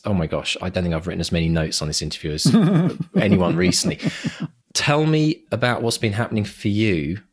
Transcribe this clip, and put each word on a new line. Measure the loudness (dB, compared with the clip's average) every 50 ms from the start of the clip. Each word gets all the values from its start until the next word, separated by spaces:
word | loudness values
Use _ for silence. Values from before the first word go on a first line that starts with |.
| -2
oh | -2 0
my | 0 0
gosh, | 0 -2 -4 -4 -4 -6 -4
I | -4 -4
don't | -2 -2 0
think | 0 0
I've | -2 -2
written | -4 -4 -4
as | -4 -2
many | 0 0 2 2
notes | 2 0 0 -2 -2 -4 -4
on | -4
this | -4 -4
interview | -4 -6 -8 -6 -6 -6
as | -4 -2 2 4 4 4 6 4 4 4 2 2
<laughs> | 0 -4 -6 -4 0
anyone | 0 2 4 4 4 4 2 2
recently. | 2 2 2 2 2 0 -2 -4 -4 -4 -6 -6 -4 -6 -8 -8 -8 -10 -12 -12 _ _ _ -6
Tell | -2 0 2 2 2 2 2
me | 2 2 2 2 0 -2 _ -6
about | -4 0 0 0 0 0
what's | -2 -2 -2 0
been | 0 -2 0
happening | 0 -2 -2 -2 -2 -2
for | -2 -4 -4 -2 -2
you | 0 2 2 2 2 0 0 -2 -4 -6 -8 _